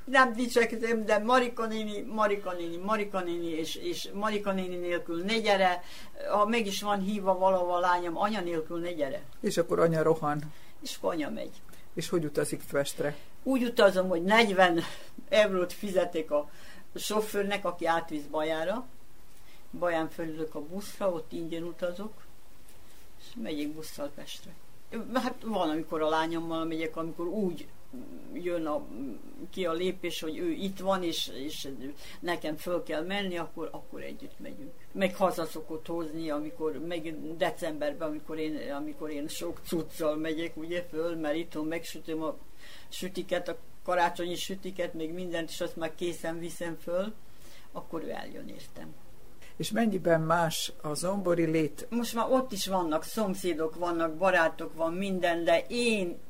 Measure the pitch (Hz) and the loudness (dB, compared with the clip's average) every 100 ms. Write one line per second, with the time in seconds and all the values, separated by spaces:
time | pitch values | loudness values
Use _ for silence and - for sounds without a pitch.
0 | - 269 254 220 240 240 226 220 226 226 | 2 6 6 4 2 4 4 0 0 0
1 | 214 208 214 254 240 233 220 220 214 202 | 4 4 6 6 4 0 -2 -2 -4 -4
2 | - 214 208 202 185 175 170 170 196 214 | -4 2 4 2 -2 -4 -4 -4 0 0
3 | 202 190 175 170 170 160 160 - 175 165 | 0 -2 -2 -2 -2 -2 -2 -4 -4 -4
4 | - 196 214 208 202 190 180 180 175 170 | -4 -2 0 0 0 0 0 -2 0 -2
5 | 170 170 190 226 214 196 185 180 - - | -2 -2 2 2 6 6 6 4 -4 -8
6 | - - - 208 208 233 196 190 208 202 | -8 -6 2 4 6 4 2 0 0 2
7 | 190 208 185 185 190 185 180 175 180 180 | 2 2 4 6 6 6 4 4 6 4
8 | 175 165 208 214 175 165 156 170 175 160 | 2 2 2 2 0 0 -2 -4 -2 0
9 | 135 - - - 214 170 165 170 165 160 | 0 -2 -6 -4 0 2 4 6 6 6
10 | 156 160 147 151 151 - - - 262 - | 6 4 2 0 -4 -8 -10 -8 -8 -2
11 | 185 311 285 - - - - - - - | -2 0 -2 -4 -6 -8 -8 -8 -6 -4
12 | - 175 151 151 147 143 - 143 139 - | 0 0 2 0 0 -2 -2 0 0 0
13 | 143 - - - 254 262 240 233 196 185 | -2 -2 -8 -4 2 2 4 8 8 8
14 | 185 170 185 220 220 185 180 170 160 - | 4 4 6 8 8 8 8 8 2 -4
15 | - - - 214 208 185 175 - 202 180 | -8 -8 4 6 6 6 0 -2 0 2
16 | 175 160 156 147 147 - - - - - | 2 0 2 0 0 -6 -8 -8 -8 -6
17 | - 185 - 202 196 202 180 170 165 165 | 0 0 2 0 2 2 0 0 2 2
18 | 165 151 143 156 156 160 170 233 - - | 2 -4 -2 0 0 0 0 -2 -4 -8
19 | - - - - - - - 160 175 160 | -8 -8 -8 -8 -8 -8 -8 0 2 2
20 | 160 - 160 156 156 151 147 190 196 - | 0 -2 -4 -4 -4 -4 -6 -6 -6 0
21 | 196 165 - 170 160 165 170 165 175 180 | 0 0 -4 -6 -4 -4 -4 -2 -4 -4
22 | 220 - - - - - - - - - | -6 -8 -8 -8 -8 -8 -8 -8 -8 -8
23 | - - - 240 214 151 147 156 156 - | -8 -8 -8 -6 -4 -4 -4 -6 -8 -6
24 | 143 - 151 - 185 - - - - 226 | -6 -6 -8 -10 -8 -10 -8 -8 -6 -6
25 | 202 247 247 233 220 202 160 156 160 160 | -2 0 0 -4 -2 2 2 0 0 0
26 | 151 160 160 165 165 165 160 160 160 160 | 2 4 2 0 -2 -2 -2 -2 -2 -4
27 | 160 151 170 214 185 165 - - - 127 | -4 -4 -2 0 0 -2 -8 -10 -8 -8
28 | - 82 - 151 175 170 156 151 - 113 | -8 -10 -8 -4 -2 -2 0 -2 -4 -6
29 | 135 101 - - - 190 175 165 185 185 | -6 -8 -8 -8 -6 -2 0 0 0 -2
30 | 165 - 160 - 175 160 190 190 190 190 | -4 -4 -4 -2 -2 0 -2 -2 2 2
31 | 170 156 - 127 147 - - - 135 - | 2 -2 -4 -4 -6 -6 -8 -6 -8 -8
32 | - - 175 165 156 151 180 175 165 151 | -10 -6 -4 -2 -2 -4 -2 -2 0 -4
33 | 175 202 190 175 160 165 156 151 - 139 | -2 -2 -2 -2 -4 -6 -6 -8 -8 -8
34 | 139 - - - - - - - - 185 | -8 -10 -10 -10 -10 -10 -10 -10 -6 2
35 | 185 - 185 170 156 160 156 160 - 170 | 2 4 2 4 -2 -4 -6 -6 -4 -4
36 | 156 160 160 147 151 147 156 135 165 175 | -4 -4 -2 -2 -4 -2 -2 -2 -4 -4
37 | 160 151 151 165 175 165 160 151 147 160 | -4 -6 -6 0 0 0 -4 -2 -2 -2
38 | 156 151 156 160 156 151 - 143 151 - | -4 -4 -6 -4 -2 -4 -4 -4 -6 -6
39 | 156 151 311 - 170 - - 170 156 - | -6 -6 -6 -6 -6 -6 -2 -2 -2 -2
40 | 156 156 160 156 170 156 165 175 175 156 | 0 2 0 -2 -2 -4 -4 -4 -2 -2
41 | 170 165 151 156 165 156 156 165 165 160 | -2 0 0 0 -2 -4 -2 -4 -6 -8
42 | 165 160 156 - - - - - - - | -4 -2 -2 -4 -8 -8 -8 -8 -8 -6
43 | 190 185 - 180 175 - - - - 180 | -4 -4 -2 -2 -2 -6 -8 -6 0 4
44 | 170 175 175 165 - 190 185 185 170 165 | 4 4 -2 -2 -4 -4 -4 -2 -2 -2
45 | 160 175 180 170 160 - 170 170 160 - | -4 -4 -4 -4 -4 -4 -4 -2 -4 -2
46 | 175 160 165 165 170 160 170 160 - 180 | -4 -2 -4 -4 -6 -6 -6 -6 -2 0
47 | 214 - - - - - - 175 - 165 | 0 -4 -8 -8 -8 -8 -8 -8 -6 -6
48 | 147 - - - - - - - 80 - | -6 -6 -6 -8 -8 -8 -10 -8 -10 -10
49 | - - - - - - - 214 226 185 | -10 -10 -10 -10 -8 -4 0 4 4 4
50 | 170 160 160 170 160 - - - 151 147 | 4 6 6 4 4 0 -4 -4 -4 -2
51 | 175 202 180 170 160 160 151 - - 233 | 0 0 2 4 4 4 2 -2 -4 -2
52 | 226 233 220 254 254 190 190 190 165 156 | 0 0 4 4 2 -2 0 0 2 0
53 | - 226 196 185 180 156 160 170 175 165 | 0 0 0 0 0 0 -2 -2 -2 0
54 | 165 156 190 180 160 - 165 160 165 175 | 0 4 6 6 4 2 -6 -2 0 0
55 | 196 185 175 170 170 220 - 240 240 214 | 0 2 2 4 6 6 4 2 4 4
56 | 175 - | 0 -4